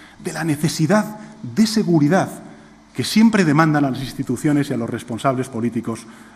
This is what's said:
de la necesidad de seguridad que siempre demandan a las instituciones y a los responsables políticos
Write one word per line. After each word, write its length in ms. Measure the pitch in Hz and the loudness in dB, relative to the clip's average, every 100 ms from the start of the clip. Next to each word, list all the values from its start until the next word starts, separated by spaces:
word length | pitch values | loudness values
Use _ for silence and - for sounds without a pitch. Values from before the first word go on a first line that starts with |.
| - - | -20 -12
de 100 | 180 | -10
la 100 | 156 | -6
necesidad 760 | 160 143 160 - 156 208 208 - - - | -4 0 -2 0 2 2 0 -8 -16 -14
de 240 | 123 117 214 | -8 0 2
seguridad 640 | 214 175 165 143 185 139 - - - - - - - | 2 2 4 4 2 0 -6 -16 -20 -20 -20 -16 -8
que 80 | |
siempre 420 | 123 214 220 220 165 | 0 4 6 6 4
demandan 400 | 143 160 151 139 | 4 4 2 0
a 60 | |
las 100 | 120 | -2
instituciones 680 | 127 - - 120 156 147 135 | -8 -8 -4 -2 0 0 0
y 20 | |
a 40 | 123 | -4
los 120 | 117 | -4
responsables 600 | 117 - 113 139 127 127 | -6 -8 -4 -2 -2 -4
políticos 580 | 113 117 117 113 110 - - - | -4 -2 -2 -6 -8 -12 -20 -20